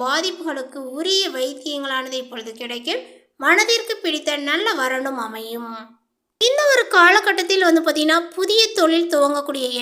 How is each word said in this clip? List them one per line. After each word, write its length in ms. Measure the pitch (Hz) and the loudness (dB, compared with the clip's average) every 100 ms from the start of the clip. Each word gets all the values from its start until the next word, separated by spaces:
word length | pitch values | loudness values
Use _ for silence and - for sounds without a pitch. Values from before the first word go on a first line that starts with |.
பாதிப்புகளுக்கு 800 | 254 302 359 339 320 269 262 277 262 269 | -2 0 -2 -6 -8 -6 -8 -12 -10 -6
உரிய 260 | 330 381 381 262 | 0 0 0 -2
வைத்தியங்களானது 800 | 262 285 311 285 277 262 262 262 | -4 -6 -10 -8 -6 -6 -6 -8
இப்பொழுது 280 | 247 214 226 220 | -10 -12 -14 -12
கிடைக்கும். 400 | 240 240 302 466 - - _ - 277 | -10 -8 -6 -6 -8 -20 _ -4 2
மனதிற்கு 500 | 370 427 466 453 415 | 2 4 0 -2 -6
பிடித்த 340 | 349 302 - 294 285 | -4 -4 -4 -4 -2
நல்ல 180 | 311 427 339 | -2 -2 -2
வரணும் 400 | 262 254 269 262 220 | -2 -2 -4 -6 -8
அமையும். 440 | 220 226 233 233 226 226 _ _ _ _ - 466 | -10 -12 -12 -12 -14 -16 _ _ _ _ 0 2
இந்த 140 | 571 587 | 4 4
ஒரு 100 | 508 - 370 | 4 4 6
காலகட்டத்தில் 680 | 349 403 415 349 349 381 359 | 8 6 4 0 0 2 4
வந்து 140 | 330 330 | 4 2
பார்த்தீங்கன்னா 340 | 302 302 330 339 - | 0 2 2 0 -4
புதிய 260 | 392 440 440 427 | 0 2 2 2
தொழில் 320 | 320 330 339 | 2 2 2
துவங்கக்கூடிய 540 | 302 285 294 285 277 254 240 | 2 2 0 -4 -6 -4 -4